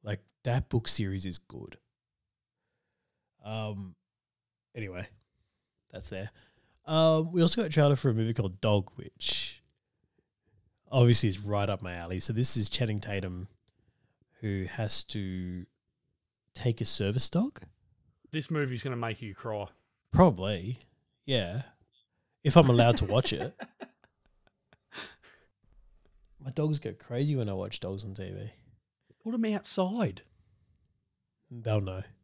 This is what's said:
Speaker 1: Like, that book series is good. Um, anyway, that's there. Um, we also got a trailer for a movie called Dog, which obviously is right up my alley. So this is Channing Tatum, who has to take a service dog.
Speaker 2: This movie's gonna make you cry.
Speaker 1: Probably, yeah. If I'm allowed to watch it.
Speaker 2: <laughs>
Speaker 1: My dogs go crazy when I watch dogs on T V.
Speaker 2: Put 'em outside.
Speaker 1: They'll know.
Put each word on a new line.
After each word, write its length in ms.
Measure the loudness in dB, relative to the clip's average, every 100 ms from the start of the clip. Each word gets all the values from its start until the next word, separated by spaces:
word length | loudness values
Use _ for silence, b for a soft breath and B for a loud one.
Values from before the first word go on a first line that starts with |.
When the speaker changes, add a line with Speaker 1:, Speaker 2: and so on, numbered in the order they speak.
Speaker 1:
Like, 160 | -6 -8 _ _
that 240 | -2 -2 0
book 180 | 0 0
series 400 | 0 -2 -4 -6
is 120 | -8
good. 380 | _ -16 -16 -20 _ _ _ _ _ _ _ _ _ _ _ _ _ _ _ _
Um, 520 | -10 -8 -6 -8 -12 -16 _ _ _ _ _ _ _ -12
anyway, 320 | -10 -10 -12 _ _ _ _ _ _ _ _
that's 160 | -16 -12
there. 200 | -10 -10 b b b b b -2
Um, 460 | 4 4 4 0
we 100 | 2
also 180 | 2 2
got 40 | 0
a 40 |
trailer 240 | 4 4 4
for 140 | 2
a 40 |
movie 180 | 2 0
called 280 | 0 -2 0
Dog, 300 | 4 4 2
which 680 | -12 -18 _ -4 -4 -6 -12 _ _ _ _ _ _ _ _ _ _ _ _ _
obviously 380 | 6 8 8 4
is 120 | 0
right 280 | -2 0 0
up 140 | -2
my 100 | -6
alley. 260 | -8 -6 -4
So 120 | -2
this 240 | 0 0 0
is 120 | 0
Channing 320 | -2 -2 -4
Tatum, 480 | -4 -6 -6 -10 -12 _ _ _ _ _ _ _ _ _
who 240 | -4 -4 -4
has 320 | -6 -2 -2
to 600 | -2 -6 -6 -6 -8 -10 -14 _ _ _ _ _ _ _ _
take 260 | -4 -2 -2
a 40 |
service 440 | -2 -2 0 2 2
dog. 340 | 2 -2 -4 -20 _ _ _ _ _ _
Speaker 2:
This 180 | -10 -4
movie's 340 | -2 -2 -4
gonna 100 | -6
make 260 | -6 -6 -6
you 140 | -10
cry. 320 | -12 -8 -6 -8 _ _ _ _
Speaker 1:
Probably, 680 | 6 6 6 -4 -4 -6 -10 -14 _ _ _ -4
yeah. 360 | -2 -2 -6 -8 _ _ _ _ _ _ _
If 120 | 6 8
I'm 140 | 8
allowed 260 | 8 8 6
to 60 | 4
watch 260 | 2 0
it. 220 | -4 -6 -10
Speaker 2:
<laughs> 60 | -18 _ -20 _ _ _ _ _ _ _ _ _ _ B B B B B B _ _ -20 _ _ _ _ _ _
Speaker 1:
My 60 | -8
dogs 280 | -2 0 0
go 140 | -4
crazy 440 | -12 -8 -4 -2 0
when 120 | -2
I 60 |
watch 260 | -4 -6 -8
dogs 240 | -8 -8
on 100 | -10
T 100 | -12 -12
V. 200 | -10 -12 -16 _ _ _ _ _ _
Speaker 2:
Put 120 | -8
'em 100 | -2 -2
outside. 760 | -2 -4 -2 -2 0 -2 -4 -18 _ _ _ _ _ _ _ _ _ _ _ _
Speaker 1:
They'll 300 | -10 0 0
know. 220 | 0 -8 -12 -18